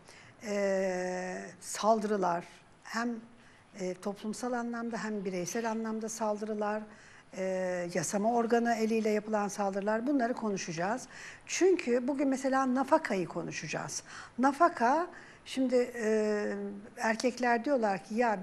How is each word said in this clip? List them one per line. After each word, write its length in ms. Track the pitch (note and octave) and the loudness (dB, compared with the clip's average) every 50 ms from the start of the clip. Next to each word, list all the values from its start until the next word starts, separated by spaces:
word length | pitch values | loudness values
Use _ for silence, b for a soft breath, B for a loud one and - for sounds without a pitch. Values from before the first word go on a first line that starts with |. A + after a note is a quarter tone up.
| b b b b b b b - - | b b b b b b b -12 -8
e, 920 | G#3+ G3+ G3+ G3+ G3 G3 F#3+ F#3+ F#3+ F3+ F3+ F#3 F3+ F3+ F3+ F#3 F#3 F#3 G3 G3 F3+ F3 - | -4 -2 0 0 2 2 2 0 0 -2 -2 -4 -4 -4 -4 -6 -6 -8 -8 -10 -12 -16 -16
saldırılar, 800 | - - - - - G#3+ A3+ A3 G3+ G#3 G#3+ G3+ F#3 F3 E3+ F3 F3 - - - - - - - - | -12 -10 -6 0 2 4 4 4 2 0 0 0 2 0 0 0 -4 -8 -16 -20 -20 -20 -20 -20 -14
hem, 320 | - - A3 A#3+ A#3+ A#3 A3 - - - b b b b b b b - G#3+ | -8 -6 -4 -4 -4 -4 -6 -12 -16 -20 b b b b b b b -10 -6
e, 140 | F#3 F#3 F3+ | -6 -6 -6
toplumsal 580 | F#3 - G#3 G3 - - G#3+ G3+ - B3+ B3 | -4 -6 -8 -6 -6 -8 -8 -6 -6 -4 -4
anlamda 520 | B3+ A#3+ A#3 A#3+ A#3 A#3 A#3 A#3 A3+ G3 F3+ | -4 -4 -4 -4 -6 -6 -6 -6 -6 -6 -4
hem 220 | A3 G#3+ G#3 F#3 | -4 -4 -4 -4
bireysel 460 | G3 F#3 F3+ F3 E3 - A#3 A3+ A3+ | -4 -4 -4 -4 -4 -4 -4 -4 -2
anlamda 380 | A3 A3+ A3+ A3 A3 A3 A3 G#3+ | -4 -4 -4 -4 -4 -4 -6 -6
saldırılar, 720 | - - A3+ G#3+ G#3 G3+ G#3+ G#3+ A3 G#3 G#3 G#3 G#3+ G#3+ G#3+ G#3+ b b b b b b b - - | -4 -4 -2 -2 -2 -2 -4 -6 -4 -2 -2 -2 -2 -4 -6 -10 b b b b b b b -14 -8
e, 60 | F3+ F#3+ F#3+ F#3 F#3 F#3 F3+ F3+ F3 F3 F3 F3+ | -4 -4 -2 -2 -2 -2 -2 -2 -2 -4 -2 -2
yasama 400 | F3+ D3+ - - G3 G#3 A3+ A#3+ | -2 -2 0 -2 0 2 2 2
organı 420 | A#3 A#3 A3 A#3 A#3 A#3 A#3 A#3 | 2 2 4 4 4 4 2 2
eliyle 340 | A3 A3 A3 A3+ A3+ G#3+ A3 | 2 2 2 2 2 2 2
yapılan 380 | G#3 G#3+ G#3 G#3+ G#3+ G#3 G3+ | 2 2 0 0 0 0 0
saldırılar, 600 | G3 - - G3+ G3 G3 G3 G3 G#3 A3 A3 A#3 | -2 -2 0 -2 0 0 0 0 0 0 0 2
bunları 260 | C#4 D4 C4+ A#3 A#3 B3 | 2 2 2 2 2 0
konuşacağız. 760 | - A3+ G#3+ G3 F3+ - - D#3+ D#3+ E3+ G3 A3+ B3+ - B B B B B B B B | -2 -2 -2 -2 -2 -4 -4 -4 -2 -2 -2 -2 -4 -6 B B B B B B B B
Çünkü 640 | - - - E4 G4 F4+ - - B3+ A#3 B3+ A#3+ | -8 0 4 6 6 6 4 4 2 2 2 2
bugün 200 | C4 C#4+ C4 D4 | 0 0 2 2
mesela 480 | C4+ C4+ C4 C#4 C4+ C4 C4 C4+ B3+ B3 | 2 2 2 0 2 2 2 4 4 2
nafakayı 520 | C4 C4 C4+ D4+ D#4 D#4 - G#3+ F#3+ E3+ | 2 4 6 4 4 4 2 0 0 0
konuşacağız. 760 | D3+ - E3+ D#3+ D#3+ D#3+ - - D3 - D#3 D#3 C#3+ - - - B B B B B B - | -2 -4 -6 -6 -4 -6 -8 -6 -6 -6 -6 -6 -6 -8 -10 -10 B B B B B B 2
Nafaka, 680 | B3+ C#4 C#4 - F4 E4 E4+ - A#3+ A#3+ C#4 D#4+ F4+ F4 B B B B B B B | 2 2 6 6 4 4 6 4 4 4 4 4 2 -2 B B B B B B B
şimdi, 460 | - - C4 C4+ B3 B3+ B3 B3 - - A#3+ A3 | -8 -2 0 0 4 4 4 2 2 -2 -2 0
e, 500 | G#3+ A3 G#3+ G#3+ G#3+ G#3 G#3 G#3+ G#3+ G3+ G3+ G3+ G3+ G3+ G3+ G3+ - - | 2 2 4 2 2 2 0 0 -2 -4 -4 -6 -8 -8 -10 -14 -16 -8
erkekler 680 | - - A3 A3 A3+ - B3 A3+ - B3 A#3+ A#3+ A#3 A3+ | -2 0 0 0 2 2 0 0 2 2 2 2 2 2
diyorlar 380 | D4 C#4+ B3+ A3 G#3 F#3+ F3 - | 2 2 2 4 2 0 0 -4
ki, 120 | - G#3+ | -4 0
"Ya 240 | A3+ B3 A#3 G#3 F#3+ | 2 2 2 2 0